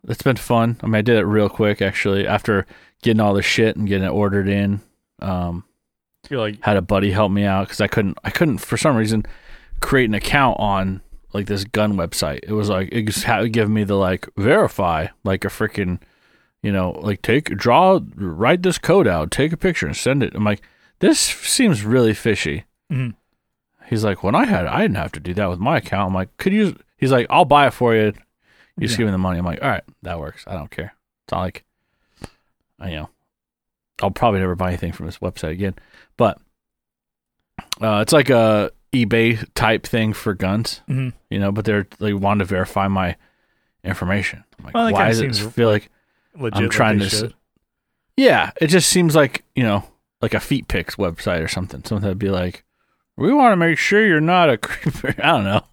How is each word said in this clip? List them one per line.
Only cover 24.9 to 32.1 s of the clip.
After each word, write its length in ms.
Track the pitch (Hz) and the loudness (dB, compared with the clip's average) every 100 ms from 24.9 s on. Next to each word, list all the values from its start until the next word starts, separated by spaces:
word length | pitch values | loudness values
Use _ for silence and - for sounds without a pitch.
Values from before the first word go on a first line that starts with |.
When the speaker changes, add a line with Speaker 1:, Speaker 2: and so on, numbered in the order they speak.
| 101 | -2
Speaker 1:
have 140 | - | -6
to 60 | - | -10
do 140 | 90 90 | -8 -4
that 140 | 95 | -2
with 100 | 87 | -2
my 180 | 113 151 | -2 -2
account." 320 | - 101 95 | -2 -4 -2
I'm 60 | 95 | -2
like, 200 | 92 - | -4 -4
Could 160 | 196 | -2
you, 240 | 208 202 - _ _ | 2 0 -2 _ _
he's 80 | 131 | 2
like, 160 | 131 120 | 2 2
"I'll 160 | 151 156 | 2 6
buy 220 | 143 139 | 6 4
it 60 | |
for 200 | - 120 113 | 2 2 4
you. 180 | 107 101 _ _ _ _ _ - | 2 -2 _ _ _ _ _ -6
You 100 | 113 | -4
just 60 | |
Speaker 2:
Yeah. 40 | 120 | 0
Speaker 1:
give 60 | 110 | 0
me 40 | |
the 60 | 92 | 0
money." 220 | 92 87 | 0 0
I'm 60 | 87 | -2
like, 160 | - | -2
"All 80 | 139 | -4
right, 140 | 104 - _ | -4 -8 _
that 160 | 87 85 | -10 -10
works. 240 | 73 - - | -10 -14 -14
I 60 | |
don't 180 | 90 73 | -12 -12
care." 220 | - 98 _ _ _ - | -12 -14 _ _ _ -8
It's 60 | |
not 100 | - | -6
like, 220 | 90 - _ _ _ _ _ | -6 -8 _ _ _ _ _